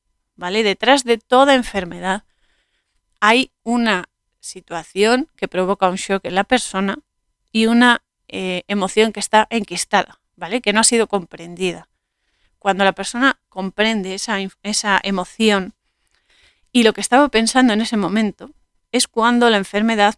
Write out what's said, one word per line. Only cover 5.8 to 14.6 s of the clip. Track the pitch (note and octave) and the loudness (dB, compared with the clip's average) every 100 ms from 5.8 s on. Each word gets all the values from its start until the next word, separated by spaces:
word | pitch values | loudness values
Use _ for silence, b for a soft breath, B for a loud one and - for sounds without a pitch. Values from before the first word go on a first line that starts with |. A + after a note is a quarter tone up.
| F#3 | -2
un | F#3 | -2
shock | - G3 - | -4 -4 -4
en | F#3 | -4
la | |
persona | G#3+ B3 - F#3+ D4 - _ _ _ _ _ | 0 -2 -2 -4 -4 -6 _ _ _ _ _
y | A3 A3+ | 0 2
una, | A#3 B3 - _ _ _ | 4 4 2 _ _ _
eh, | F#3+ F#3 F3+ - | -10 -6 -8 -6
emoción | G3+ G3 G#3+ A3 | -6 -2 0 0
que | G#3 | -2
está | - A3 - | 0 0 0
enquistada, | A#3 G3+ F3+ - G#3 - _ _ - | -4 -6 -10 -2 -2 -2 _ _ -16
¿vale? | E3+ A#3+ | -8 -4
Que | G#3+ | -2
no | G#3+ | 0
ha | |
sido | A3+ A#3 G#3+ | 2 2 0
comprendida. | G3+ E3+ E3+ E3+ F3 F#3 E3 - _ _ _ _ _ _ _ | -4 -6 -16 -16 -6 -6 -6 -14 _ _ _ _ _ _ _
Cuando | G3+ F#3+ | -2 4
la | G3 | 4
persona | F#3 G3 A#3+ C4+ - _ | 2 -6 -2 0 -2 _
comprende | F#3+ F#3+ - A3 A3 F#3 | -8 -6 -2 -2 -2 -4
esa | F#3+ - G3 | -8 -6 -6
inf-, | G3 _ | -6 _